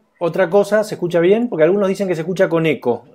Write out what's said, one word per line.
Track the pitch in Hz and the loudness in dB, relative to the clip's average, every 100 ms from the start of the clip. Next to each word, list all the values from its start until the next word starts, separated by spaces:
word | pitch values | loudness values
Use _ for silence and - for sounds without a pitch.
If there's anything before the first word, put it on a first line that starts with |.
| _ - | _ -6
otra... | 170 175 180 | -4 -2 0
cosa, | 202 196 208 | 2 2 0
¿se | 214 | -2
escucha | - 175 170 | -4 -2 0
bien? | 170 214 240 | 2 2 0
Porque | 185 | 2
algunos | 156 202 190 | 2 2 0
dicen | 196 196 | -2 -4
que | |
se | 160 | -4
escucha | 160 180 185 | -4 -2 0
con | 165 | 2
eco. | 160 135 123 117 - | 0 0 -2 -4 -6